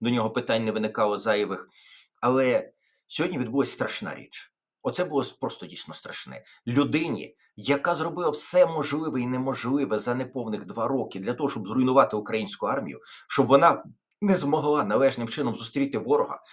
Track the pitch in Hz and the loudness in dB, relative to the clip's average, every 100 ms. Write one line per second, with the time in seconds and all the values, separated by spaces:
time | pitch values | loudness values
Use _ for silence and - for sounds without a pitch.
0 | 117 120 110 - - 113 110 107 107 113 | 0 0 0 -2 -2 0 0 -2 -2 0
1 | 107 101 107 104 98 92 - _ - - | 0 2 0 0 0 -4 -10 _ -20 -20
2 | _ _ 123 131 127 113 - _ _ _ | _ _ 2 4 4 2 -2 _ _ _
3 | _ - 180 147 113 135 127 - - - | _ -4 -2 -2 -2 0 0 -2 -4 -4
4 | 87 67 - - - _ _ _ 135 - | -8 -10 -14 -18 -18 _ _ _ -6 -4
5 | - 143 - - 120 - 85 87 - 78 | -2 -2 -2 -6 -8 -8 -12 -12 -12 -14
6 | - - - 64 - - - 123 135 165 | -12 -14 -14 -16 -18 -12 -2 0 2 0
7 | 165 117 - - _ - - 180 180 175 | -2 -4 -8 -18 _ -8 -2 0 0 0
8 | 247 180 165 147 - 180 165 160 143 151 | -2 -2 -2 -2 2 4 4 4 -2 -2
9 | 156 127 123 127 131 123 123 143 123 107 | -2 -2 -2 -2 -2 -2 0 0 2 0
10 | 123 123 123 131 110 104 92 95 117 135 | 0 -2 -4 -6 -4 -6 -6 -4 -2 0
11 | 110 95 95 123 143 127 98 117 127 127 | -2 -6 -6 -2 -4 -4 -4 0 4 6
12 | 110 107 104 110 101 - 104 135 82 - | 4 2 -2 -4 -4 -4 -4 -2 -6 -12
13 | - - - - 123 139 165 - - - | -18 -20 -2 2 6 8 8 4 -4 -20
14 | _ _ 208 185 143 151 147 147 104 110 | _ _ 2 2 2 2 2 2 2 4
15 | 135 123 113 - 127 - - 139 139 113 | 4 2 -4 -4 -4 -4 -6 -2 -2 -2
16 | 107 147 - - - | 2 2 2 -6 -14